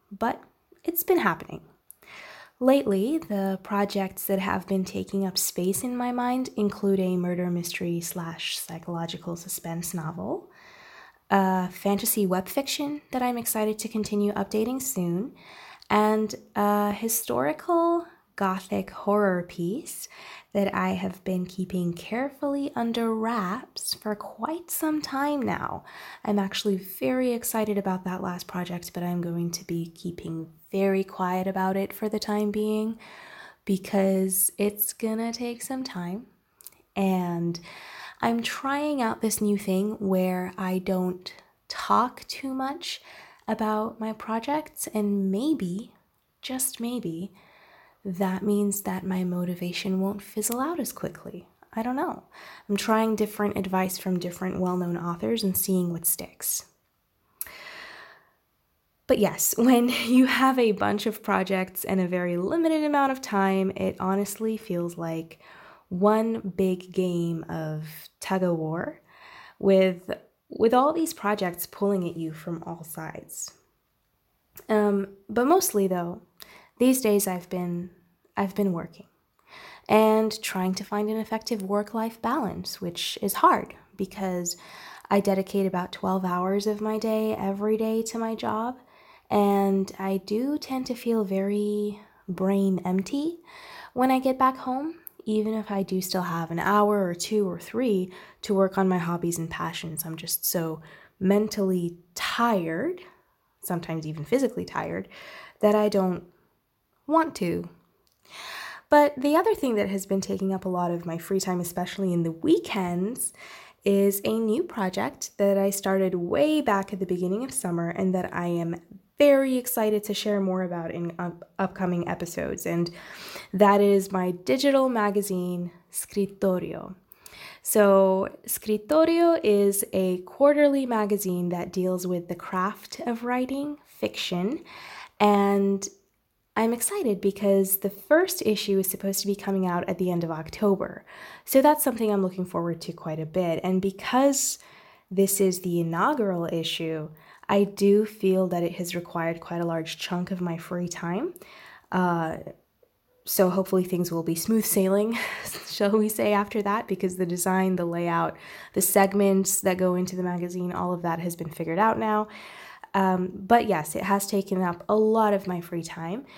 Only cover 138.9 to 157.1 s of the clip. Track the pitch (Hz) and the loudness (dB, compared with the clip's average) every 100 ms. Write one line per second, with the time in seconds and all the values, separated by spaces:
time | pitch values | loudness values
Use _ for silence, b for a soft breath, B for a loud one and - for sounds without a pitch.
138.9 | - 196 196 202 196 - 196 185 175 - | -2 -2 -2 -2 -2 0 0 2 0 -2
139.9 | 180 180 175 165 160 156 - 208 190 - | 0 0 0 -2 -4 -8 0 2 2 0
140.9 | - - B B B - 269 294 294 262 | -8 -18 B B B 2 6 6 6 2
141.9 | 226 220 202 185 185 180 170 170 165 - | 0 0 2 0 -2 -4 -2 -2 -4 -8
142.9 | - 165 156 156 185 175 160 180 185 196 | -10 -8 -6 -4 0 0 0 2 2 2
143.9 | 190 - 254 277 277 - - B B B | -2 0 4 6 4 0 -4 B B B
144.9 | B B 190 196 - 190 180 185 175 165 | B B 2 2 4 2 2 0 0 0
145.9 | 165 226 294 202 175 170 170 160 - 160 | 2 2 2 0 0 -2 -2 -2 -4 -4
146.9 | 160 156 B B B B 202 196 - 196 | -4 -6 B B B B 2 2 4 6
147.9 | 202 214 - 190 185 185 175 170 175 175 | 6 4 0 2 4 2 2 0 -2 -6
148.9 | 175 175 170 165 170 - 170 170 165 156 | -6 -6 -4 -2 -4 -6 -4 -2 -2 -4
149.9 | - - 180 180 185 175 170 - 175 175 | -8 -4 -4 -2 -4 -4 -6 -6 -6 -4
150.9 | - 170 185 349 - B B B B B | -6 -4 -2 -4 -6 B B B B B
151.9 | 185 180 170 160 - - - _ _ _ | 0 2 2 -2 -6 -12 -18 _ _ _
152.9 | _ _ _ - - 185 185 185 185 180 | _ _ _ -4 4 4 4 2 2 2
153.9 | 180 175 170 165 165 - 226 208 202 190 | 0 0 -2 -2 -2 2 2 2 2 4
154.9 | 202 214 233 B B - - - - 202 | 4 2 0 B B -10 -12 -10 0 2
155.9 | 214 214 214 214 208 202 226 202 214 - | 4 2 2 2 2 0 -2 0 -2 -2
156.9 | 190 185 | -2 -2